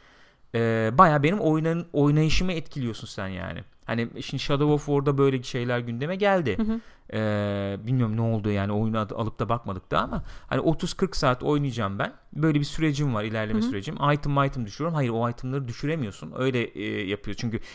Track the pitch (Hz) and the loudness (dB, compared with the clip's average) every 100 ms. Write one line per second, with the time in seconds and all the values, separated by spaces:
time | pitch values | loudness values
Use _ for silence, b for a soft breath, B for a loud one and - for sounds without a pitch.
0 | b b b b - 117 117 113 110 127 | b b b b -6 0 2 2 2 6
1 | 180 151 147 208 156 156 160 170 170 147 | 6 6 2 2 2 2 0 -2 -2 2
2 | 143 151 156 - 185 165 - 147 120 104 | 4 4 6 6 4 -2 -6 -4 -4 -6
3 | - - 95 92 90 87 - - - 117 | -10 -8 -6 -6 -8 -8 -12 -16 -6 -4
4 | 117 - - 135 - 139 151 147 147 143 | -4 -6 -8 -6 0 2 4 2 2 2
5 | 139 139 139 131 127 127 123 123 120 117 | 2 4 4 2 -4 -4 -2 -2 -2 -4
6 | 147 190 202 190 135 95 220 226 B B | -4 0 2 4 2 0 0 -2 B B
7 | - 110 107 104 101 101 98 101 110 131 | -8 -2 0 0 0 -2 -4 -4 0 2
8 | 113 110 113 110 104 101 98 104 110 110 | 2 2 0 2 2 2 2 2 2 0
9 | 104 - 110 - 110 117 104 92 - 80 | -2 -2 -4 -2 -2 -2 -2 -8 -2 -2
10 | 120 185 - b b 131 - 151 180 - | 0 -4 -6 b b 0 2 0 -2 0
11 | 190 - 135 127 135 147 143 117 98 101 | 0 2 2 2 2 0 0 -2 -4 -2
12 | 147 - - 143 160 147 143 - 156 143 | -6 -6 -12 0 2 2 0 0 0 2
13 | 147 110 110 110 107 107 233 101 104 160 | 0 0 -2 -2 0 0 0 -2 -6 -2
14 | 143 147 147 139 139 135 104 - 165 151 | 0 2 0 0 0 -2 -6 -4 -2 0
15 | 123 113 120 - 127 139 123 110 143 165 | 0 0 -2 -2 -6 -4 -6 -6 -4 -2
16 | 110 - 80 - 131 123 117 - 107 107 | -4 -8 -12 -2 0 0 -2 -4 -6 -4
17 | 95 101 - 98 117 107 B | -2 -4 -4 -4 -4 -4 B